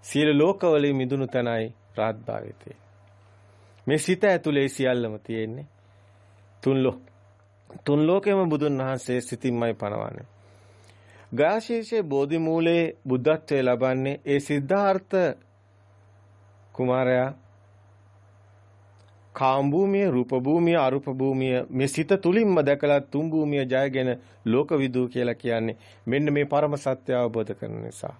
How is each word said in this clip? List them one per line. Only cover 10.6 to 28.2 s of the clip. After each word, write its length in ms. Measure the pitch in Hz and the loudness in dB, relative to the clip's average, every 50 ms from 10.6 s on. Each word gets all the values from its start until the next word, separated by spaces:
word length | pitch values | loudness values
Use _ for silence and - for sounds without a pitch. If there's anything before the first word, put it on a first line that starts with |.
| _ - - - - - - - - - - - - _ | _ -20 -20 -20 -20 -20 -20 -20 -20 -20 -20 -20 -18 _
ගයාශීර්ෂයේ 720 | - 117 147 160 202 226 220 - 240 226 220 220 233 226 | 0 2 2 2 2 0 -2 -4 -6 -6 -4 -2 -2 -2
බෝධි 360 | 196 151 139 139 139 143 156 165 | -2 0 0 0 0 0 0 -2
මූලයේ 580 | 160 160 160 165 165 165 170 170 165 160 - _ _ | 0 0 0 2 2 2 4 2 2 0 -4 _ _
බුද්ධත්වයේ 580 | 131 127 127 120 151 156 156 - - 147 135 | -2 -2 2 2 2 2 2 0 -2 -2 0
ලබන්නේ 580 | 131 127 123 117 131 131 131 131 131 135 143 143 | 2 2 2 2 2 0 0 0 -2 -4 -4 -6
ඒ 180 | _ 147 143 143 | _ 0 0 0
සිද්ධාර්ථ 760 | 143 - 147 147 143 135 185 202 202 196 190 190 190 _ - 190 180 151 - - _ _ _ _ _ _ _ _ _ _ _ - - - - - - - - - - - - - - - - | 0 0 -2 -2 0 0 0 2 2 2 2 0 -2 _ 0 2 2 2 -2 -4 _ _ _ _ _ _ _ _ _ _ _ -20 -20 -20 -20 -20 -20 -20 -20 -20 -20 -20 -20 -20 -20 -20 -6
කුමාරයා 560 | - 127 123 127 131 131 123 127 127 127 135 151 - - - - - - - - - _ _ _ _ - - _ - - - _ _ _ _ _ _ _ _ - - - - - - - - _ _ - - - | -4 -2 0 0 0 2 2 2 2 0 -2 -4 -10 -20 -20 -20 -20 -20 -20 -20 -20 _ _ _ _ -20 -20 _ -20 -20 -20 _ _ _ _ _ _ _ _ -20 -20 -20 -20 -20 -20 -20 -20 _ _ -20 -18 -6
කාම 340 | - 135 131 131 139 139 143 | 0 2 2 2 2 2 2
භූමිය, 360 | 143 175 196 196 196 196 202 | 2 2 2 2 2 2 2
රූප 260 | 185 135 123 123 123 - 131 | 2 2 0 0 0 -2 -2
භූමිය, 380 | 127 139 156 170 170 170 170 | 0 2 2 2 4 4 4
අරූප 300 | 165 139 131 131 139 139 143 | 4 2 2 0 0 -4 -6
භූමිය 520 | 131 131 131 135 135 131 131 131 127 123 127 | -4 -2 -2 0 0 0 0 0 0 -2 -4
මේ 220 | - 127 127 135 139 | -4 -2 -2 -2 -2
සිත 220 | - 156 156 147 196 190 | -2 -4 0 0 0 2
තුලින්ම 380 | - 170 180 220 226 208 185 160 143 | 2 2 2 4 4 4 4 4 4
දැකලා 360 | 139 143 139 - 143 143 143 | 2 2 2 2 2 2 2
තුන් 280 | 139 - - 143 156 165 | 0 -2 -4 -4 -2 0
භූමිය 340 | 156 160 156 147 147 143 135 | -2 -2 0 0 -2 -2 -2
ජයගෙන 460 | 127 131 131 135 143 131 135 127 127 120 123 - - - _ | 0 0 0 0 0 0 -2 0 0 -2 -4 -8 -20 -20 _
ලෝක 280 | _ 113 110 131 151 - | _ 0 2 2 2 2
විදූ 360 | 165 147 139 131 120 127 127 123 | 0 0 0 0 0 -2 -2 -2
කියලා 260 | - 127 123 120 117 | -2 -2 -2 -2 -4
කියන්නේ 420 | - - 120 117 113 113 113 113 - - - - - | -4 -4 -2 -2 -2 -2 -4 -6 -8 -16 -20 -20 -14
මෙන්න 300 | _ 113 120 139 151 151 | _ -2 -2 0 0 2
මේ 120 | 143 143 147 | 2 0 0
පරම 320 | 143 143 143 151 147 147 | 2 2 0 0 0 -2
සත්‍ය 360 | 143 - 135 131 127 - - 127 | -2 -2 -4 -4 -4 -4 -2 -2
අවබෝධ 380 | 123 123 117 104 113 110 107 101 | 0 0 0 -2 -4 -4 -4 -8
කරන 280 | - - 110 107 110 | -10 -10 -10 -10 -10
නිසා. 320 | 110 117 117 - - - - - | -10 -12 -12 -12 -12 -12 -12 -14